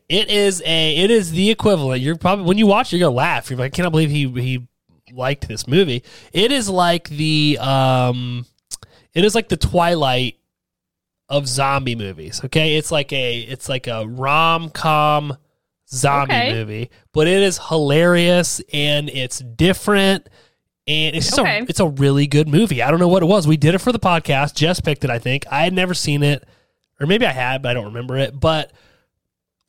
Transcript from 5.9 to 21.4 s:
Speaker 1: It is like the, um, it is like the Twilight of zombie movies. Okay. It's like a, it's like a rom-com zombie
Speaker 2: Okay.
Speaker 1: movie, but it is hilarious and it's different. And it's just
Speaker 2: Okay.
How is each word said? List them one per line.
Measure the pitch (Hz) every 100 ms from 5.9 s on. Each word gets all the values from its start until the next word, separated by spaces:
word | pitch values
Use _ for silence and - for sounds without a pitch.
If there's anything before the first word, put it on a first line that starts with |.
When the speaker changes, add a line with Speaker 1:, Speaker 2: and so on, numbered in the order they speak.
| 120 - - -
Speaker 1:
It | 165 226
is | 277 202
like | 185 175 170 -
the, | 147 156 151 147 139
um, | 135 135 131 127 127 123 123 123 123 _ - - - _ _
it | 165 208
is |
like | 220 -
the | 170
Twilight | - 175 170 170 135 127 123 - _ _ _ _ _ _ _ _ -
of | 143 135
zombie | 131 135 139 127 117
movies. | 101 82 78 - 135
Okay. | 160 160 156
It's | 151
like | 156 139
a, | 139 123 120
it's | 110 131 -
like | 131 123
a | 113 110
rom-com | 123 135 151 165 165 165 - 156 151 151 151 147 139 _ _ _ _ _
zombie | 127 139 139 139
Speaker 2:
Okay. | 240 247
Speaker 1:
movie, | 113 107 107 117 _ _
but | 156 160
it | 196
is | 196 - -
hilarious | 160 143 147 175 175 175 175 165 - -
and | 147 147 147 147
it's | 135 127 -
different. | 123 113 170 - 208 196 196 196 - _ _ _ _ _ -
And | 156 156 160
it's | -
just |
Speaker 2:
Okay. | 277